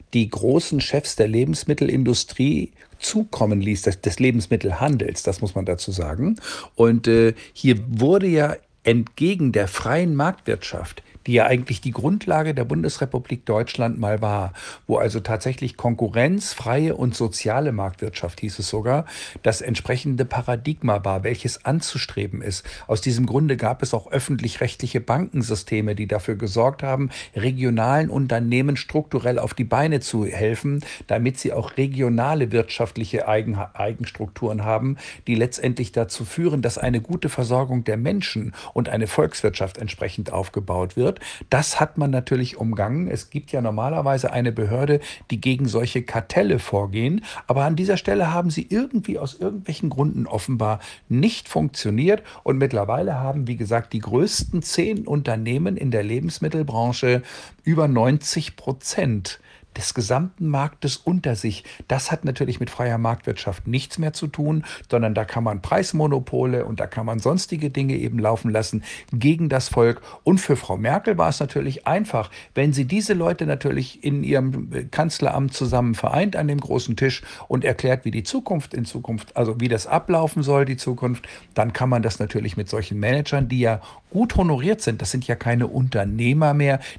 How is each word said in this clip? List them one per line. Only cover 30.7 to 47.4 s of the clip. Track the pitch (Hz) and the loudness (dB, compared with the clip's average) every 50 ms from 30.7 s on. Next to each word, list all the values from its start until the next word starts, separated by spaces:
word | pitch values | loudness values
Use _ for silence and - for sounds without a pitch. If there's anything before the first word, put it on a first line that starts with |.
| 143 147 - - - - - - | -2 -2 -4 -6 -14 -16 -4 -2
damit | 104 113 117 131 131 - | 0 2 2 0 0 -2
sie | - - - | -4 -2 -2
auch | 120 - - - 135 | -2 -4 -4 -2 0
regionale | 135 139 135 131 131 120 117 117 123 143 156 156 135 110 | 0 0 2 0 2 2 4 2 2 2 2 2 0 2
wirtschaftliche | 110 117 110 - - - 120 - - 117 110 - - 131 - 107 | 2 0 0 0 0 -2 -2 -2 -2 -6 -6 -4 -2 -2 0 2
Eigen-, | 107 110 110 117 104 101 101 - - | 2 2 2 0 -2 -4 -4 -8 -6
Eigenstrukturen | - 104 110 113 - 117 - - - 107 90 - - 117 107 107 107 104 | -6 -4 -4 -4 -6 -8 -10 -6 -8 -8 -8 -6 -4 -4 -2 -2 -2 0
haben, | 107 110 110 120 135 135 - - - - - - - | 0 0 2 2 0 -2 -4 -8 -16 -16 -12 -2 0
die | 120 | 2
letztendlich | 110 117 127 - - - 131 120 - 123 - | 2 2 0 0 -2 -2 -2 0 0 -4 -2
dazu | - 120 113 - - - 117 | 0 -2 -2 0 -2 -8 -8
führen, | - - 165 170 175 151 135 | -6 -4 0 2 2 2 2
dass | 110 120 - - | 0 0 -2 0
eine | - 127 120 113 | 0 0 0 0
gute | 110 - 180 170 - 143 | 0 -2 -4 -2 -2 -4
Versorgung | - - 123 110 127 127 135 131 127 123 117 | -2 -2 0 2 2 0 2 2 0 -2 0
der | - 107 113 | 0 -2 0
Menschen | 120 165 208 202 - - - 113 110 110 - - - - - | 0 0 0 0 -2 -2 -4 -4 -6 -6 -8 -10 -16 -6 -2
und | 120 117 - | -2 -2 0
eine | - 110 110 101 | 0 -2 -2 0
Volkswirtschaft | - - 156 156 - - - 104 - - 98 92 - - | 2 2 2 2 0 0 -2 -2 0 0 -4 -6 -4 -8
entsprechend | 113 95 - - - 92 - - - - | -8 -8 -8 -6 -8 -6 -6 -6 -8 -6
aufgebaut | - 90 98 - - 98 95 92 90 90 90 92 - 120 | -4 -4 -4 -4 -4 -6 -4 -2 -2 -2 -2 -2 0 0
wird. | 123 - - - - - - - - - | 2 2 0 -2 -8 -14 -14 -14 -4 0
Das | - 135 151 - - - | 2 2 2 0 2 0
hat | 156 151 - 165 | 0 0 2 0
man | 147 139 | 0 2
natürlich | 131 127 127 - 135 127 123 123 - - | 2 0 0 0 0 0 0 -2 -4 -4
umgangen. | 113 113 110 107 101 107 131 160 180 - | -2 -2 0 0 0 0 0 -2 -2 -2
Es | - - - - | -4 -6 -6 -6
gibt | - 147 - - | -8 -10 -8 -4
ja | - 131 | -4 -2
normalerweise | 120 110 107 110 117 139 160 165 143 139 135 127 127 - | -2 0 -2 -2 -2 0 0 0 2 2 2 2 2 0
eine | - 120 123 120 | 0 0 0 0
Behörde, | 110 117 107 101 113 127 143 143 147 143 - - - - - - | 0 0 0 0 0 0 2 4 2 2 2 -4 -16 -16 -8 -6
die | 120 104 | -6 -2
gegen | - 131 127 127 139 117 | 0 0 2 2 2 2
solche | 104 113 123 120 - 127 123 | 2 0 0 0 -2 -4 -4
Kartelle | - - 113 - - - 175 208 196 156 113 | -2 -4 -4 -4 2 2 2 4 4 2 0
vorgehen. | - - - 101 101 98 98 110 117 139 175 220 - - - - | 0 0 0 0 0 0 -2 0 0 0 0 -2 -4 -6 -14 -14